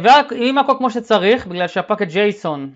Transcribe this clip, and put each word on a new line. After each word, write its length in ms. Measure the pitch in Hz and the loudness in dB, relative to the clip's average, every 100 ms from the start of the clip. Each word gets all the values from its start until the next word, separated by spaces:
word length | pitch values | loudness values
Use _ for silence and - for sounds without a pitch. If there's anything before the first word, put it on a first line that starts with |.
ורק, 300 | 185 277 285 | 6 6 4
אם 260 | - 240 269 | -2 -2 0
הכל 140 | 269 269 | 0 0
כמו 120 | 254 | -2
שצריך, 560 | 233 233 214 202 247 196 | -4 -2 0 2 0 -2
בגלל 220 | 175 180 | -6 -4
שהפאקט 380 | - 180 208 196 | -4 -4 -4 -4
ג'ייסון, 640 | 165 208 202 170 147 139 | -2 -2 -2 -6 -8 -10